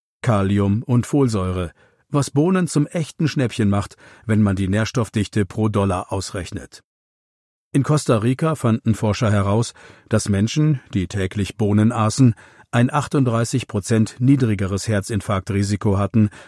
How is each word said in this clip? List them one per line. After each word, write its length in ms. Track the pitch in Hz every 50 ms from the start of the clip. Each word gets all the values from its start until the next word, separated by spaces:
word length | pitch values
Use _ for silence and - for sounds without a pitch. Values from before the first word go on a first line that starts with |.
| _ _ _ _ -
Kalium 600 | - 113 101 98 98 101 101 101 101 98 107 123
und 240 | - 123 120 117
Folsäure, 680 | - - 147 139 123 110 101 92 92 90 92 90 80 - _ _ _ _ _ _ _
was 220 | - 143 135 -
Bohnen 360 | - 139 151 175 190 185 180
zum 200 | 156 - 156 147
echten 420 | - - 175 156 - - _ 170 147
Schnäppchen 400 | - 151 131 113 - - 113 101
macht, 280 | 101 101 98 - - _ - - - - -
wenn 180 | - 110 104 110
man 140 | 101 98
die 120 | 92 98 92
Nährstoffdichte 760 | 95 107 110 - - 127 113 - - 113 101 - - 107 104
pro 240 | 92 - - 107 107
Dollar 440 | 104 107 98 98 92 90 - - -
ausrechnet. 680 | 98 92 - - 101 87 - - - 65 - - - _ _ _ _ _ _ _ _ _ _ _ _ _ _ _ _ _ _
In 120 | _ 139 131
Costa 340 | - 147 151 - - 131
Rica 380 | 110 101 120 131 - 165 160 160
fanden 400 | - - 120 110 117 - - 107
Forscher 360 | - - 110 101 - 123 104
heraus, 440 | 104 101 98 101 101 110 120 - - - - - - - _ _
dass 220 | - 107 - -
Menschen, 500 | 104 98 101 110 - 151 151 156 151 127 - - -
die 120 | 101 90
täglich 520 | 87 - 104 95 95 - 104 98 - - -
Bohnen 340 | 110 101 104 104 110 113 117
aßen, 420 | 113 110 110 - - 135 123 110 - - - - - - _
ein 200 | - 117 120 127
achtunddreißig 800 | - 147 127 - - 151 135 123 113 113 117 - - 131 - -
Prozent 480 | - 104 - - 120 110 110 - - -
niedrigeres 680 | 123 127 139 139 127 113 107 95 98 92 98 95 - -
Herzinfarktrisiko 1120 | 110 101 98 - 117 101 - - 104 95 - - 98 98 101 98 104 98 - 107 98 95
hatten 320 | 101 98 - 113 107 101 - - -